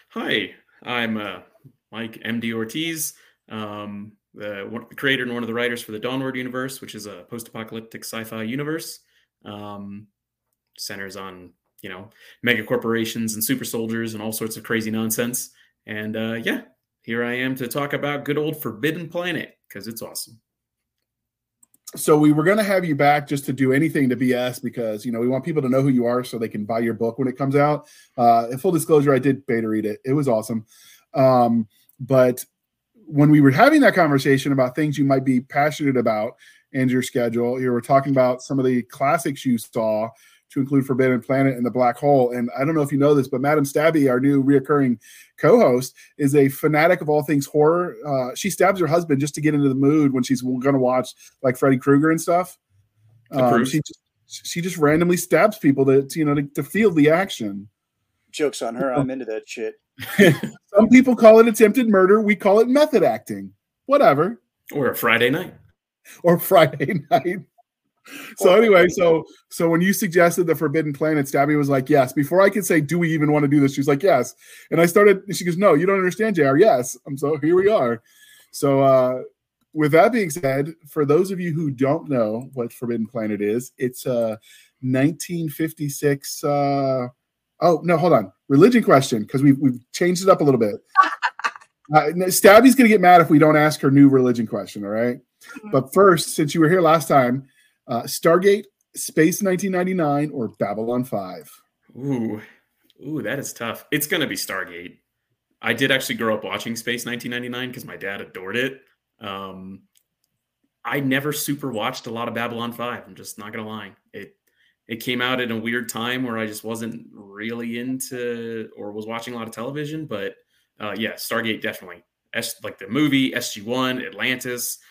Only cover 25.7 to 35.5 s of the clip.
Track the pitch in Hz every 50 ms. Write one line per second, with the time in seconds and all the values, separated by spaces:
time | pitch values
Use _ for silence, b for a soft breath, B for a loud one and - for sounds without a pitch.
25.7 | 127 135 135 143 127 123 117 117 123 123 120 - - 110 113 110 - 107 104 101
26.7 | 113 117 117 113 113 107 117 117 113 - 131 123 123 - 139 135 135 143 143 147
27.7 | 151 143 - b b b b b b - 120 120 117 117 117 117 131 135 - 190
28.7 | 175 160 - - 160 151 139 143 135 127 131 143 127 - - - 120 113 110 110
29.7 | 110 107 104 104 104 - - 131 135 151 143 135 113 110 104 - 117 110 107 b
30.7 | b b b b b b b b - 139 131 131 127 123 120 117 117 117 110 -
31.7 | _ _ _ _ _ - 131 - 135 131 127 127 120 - - _ _ _ _ _
32.7 | _ _ _ _ _ _ 214 - 156 143 147 151 151 151 143 135 131 165 233 285
33.7 | 320 302 262 202 - 185 170 147 147 135 - 147 135 135 - 147 139 135 127 123
34.7 | - 160 151 151 139 151 139 139 135 135 131 135 127 123 123 -